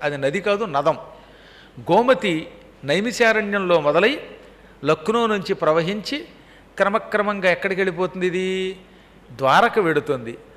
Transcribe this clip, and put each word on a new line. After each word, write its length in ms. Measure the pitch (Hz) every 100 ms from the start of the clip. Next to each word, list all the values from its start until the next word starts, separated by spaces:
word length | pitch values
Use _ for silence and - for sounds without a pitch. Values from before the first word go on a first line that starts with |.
అది 160 | 151 143
నది 220 | 135 180
కాదు, 240 | 208 202
నదం. 340 | 214 139 147 151 - - - - - - - -
గోమతి 680 | 120 185 240 254 202 160 - - - -
నైమిషారణ్యంలో 960 | 135 170 226 208 226 214 202 202 185 170
మొదలై 400 | 147 160 220 311 - - - - - -
లక్నో 420 | 139 156 - 233 226
నుంచి 280 | 208 175
ప్రవహించి 680 | 190 156 160 165 208 180 285 339 - - - - -
క్రమక్రమంగా 760 | 196 214 - 208 202 202 185
ఎక్కడికి 300 | 175 196 185
వెళ్ళిపోతుంది 460 | 190 165 185 185 180
ఇది? 500 | 180 185 185 185 185 - - - - -
ద్వారక 460 | 117 131 160 233 226
వెడుతుంది. 600 | 170 147 139 131 117 120 -